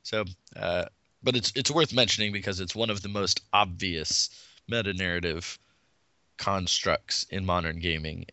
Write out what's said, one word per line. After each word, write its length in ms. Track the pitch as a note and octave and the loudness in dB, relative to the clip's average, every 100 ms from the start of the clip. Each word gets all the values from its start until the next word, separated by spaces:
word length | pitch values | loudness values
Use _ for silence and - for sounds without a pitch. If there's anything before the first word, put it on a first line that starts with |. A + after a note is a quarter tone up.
So, 220 | - A2 F#2+ F2+ - - | -4 -2 -2 -8 -16 -6
uh, 300 | G2 F2 - _ _ _ | -2 0 -2 _ _ _
but 120 | - B2 | 0 2
it's, 160 | G#2 C#3 | 0 0
it's 160 | C3 | 2
worth 220 | D3+ D#3 | 4 4
mentioning 380 | A#2+ A2 - G#2 | 4 4 2 0
because 280 | G2+ G2 F#2+ | -2 -2 -4
it's 160 | F2+ G#2+ | -4 -2
one 160 | A2+ | 0
of 100 | G2+ | -2
the 80 | G2+ | -2
most 320 | G2+ F#2 - - | -2 0 -2 2
obvious 800 | G2+ G2+ F2 F#2+ D#2+ D#2 - - - - - - | 4 4 0 -2 -2 0 0 0 -4 -20 -20 -4
meta-narrative 920 | A#2 G2+ F#2 F#2 F2 E2+ D#2+ - - _ _ _ _ _ _ _ - | -2 -2 -2 0 0 0 -2 -6 -12 _ _ _ _ _ _ _ -4
constructs 920 | - G2 F2+ - G2 D#2 - - - | 0 0 0 0 2 0 0 -4 -2
in 160 | G2 F#2 | -4 0
modern 340 | F2+ E2 E2 | 0 0 -2
gaming. 460 | F2 D#2+ D#2 E2 - | -2 -2 -4 -8 -6